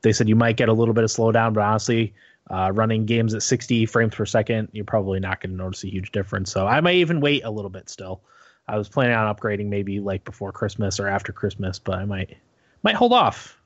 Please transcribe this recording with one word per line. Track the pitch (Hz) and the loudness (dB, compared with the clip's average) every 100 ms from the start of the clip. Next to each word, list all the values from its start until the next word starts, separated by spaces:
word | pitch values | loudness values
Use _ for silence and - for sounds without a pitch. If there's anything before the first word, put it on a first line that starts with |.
they | 113 | 2
said | 107 110 | 2 4
you | 110 | 6
might | 117 117 | 4 4
get | 120 | 4
a | |
little | 110 117 | 4 4
bit | 110 | 2
of | 110 | 2
slowdown, | - 113 113 113 | 2 2 4 2
but | 107 | 2
honestly, | 104 110 - 117 110 - _ _ _ | 2 0 2 0 0 -6 _ _ _
uh, | 92 95 | -2 0
running | 98 110 110 107 | 2 2 2 0
games | 117 113 107 | 2 0 -2
at | |
sixty | - 123 - 117 113 | -2 -2 0 0 2
frames | 120 113 - | 2 0 0
per | 107 | 0
second, | 117 104 113 110 | 0 0 -2 -4
you're | 107 | -10
probably | 101 113 98 95 | -2 -2 0 -2
not | 95 95 | -4 -6
gonna | 95 92 | -6 -8
notice | 92 95 | -8 -8
a | 98 | -8
huge | 95 95 | -8 -6
difference. | 104 92 101 92 | -6 -4 -6 -4
So | - 95 | -2 2
I | 131 | 2
might | 170 180 | 4 4
even | 170 170 | 4 2
wait | 143 147 | 2 0
a | 113 | -2
little | 107 98 | -8 -8
bit | 92 - | -12 -18
still. | - 95 92 _ _ _ _ - | -16 -12 -12 _ _ _ _ -6
I | 107 | -4
was | 104 | -2
planning | - 123 117 | 0 2 4
on | 107 | 2
upgrading | 104 113 104 104 | 0 -4 -2 -2
maybe, | 101 101 101 | -4 -4 -4
like, | 101 95 - | -4 -6 -8
before | - 98 | -12 -12
Christmas | - 104 - 101 92 | -6 -6 -2 -4 -2
or | 98 | -2
after | 98 98 | -4 -6
Christmas, | 104 104 - 92 92 | -6 -6 -4 -8 -6
but | - 90 | -6 -6
I | 98 | -4
might, | 98 90 - _ _ _ _ | -6 -8 -12 _ _ _ _
might | 214 208 | -2 2
hold | 240 | 4
off. | 247 143 - - - | 4 4 0 -16 -20